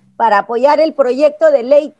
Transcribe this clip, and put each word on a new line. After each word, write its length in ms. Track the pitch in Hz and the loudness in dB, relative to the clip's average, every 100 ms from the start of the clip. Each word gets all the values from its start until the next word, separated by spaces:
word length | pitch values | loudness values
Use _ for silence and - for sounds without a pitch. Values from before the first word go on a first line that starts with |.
| _ - | _ -4
para 220 | 226 202 | 0 0
apoyar 420 | 202 233 277 294 | -2 -2 0 2
el 140 | 320 | 0
proyecto 560 | - 254 254 302 294 320 | 0 -2 0 -2 0 0
de 120 | 277 | 0
ley 320 | 240 285 294 - | 0 0 0 -8